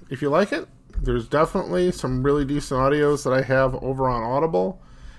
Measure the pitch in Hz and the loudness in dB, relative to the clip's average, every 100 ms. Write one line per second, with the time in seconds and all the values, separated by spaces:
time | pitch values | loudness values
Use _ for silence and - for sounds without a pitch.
0 | - 127 147 151 208 302 - - - - | -12 -4 0 2 2 -2 -8 -16 -10 -4
1 | 131 120 117 143 156 196 - 180 180 180 | -2 -2 0 0 2 0 -2 0 0 0
2 | 135 127 135 147 135 143 - 131 135 147 | -2 0 2 0 0 -4 -2 0 2 4
3 | 147 143 139 131 127 131 135 127 127 135 | 2 2 0 0 2 2 2 0 -4 -2
4 | 131 120 113 135 160 180 190 - - - | 0 0 -2 0 0 0 0 -4 -16 -20
5 | - | -18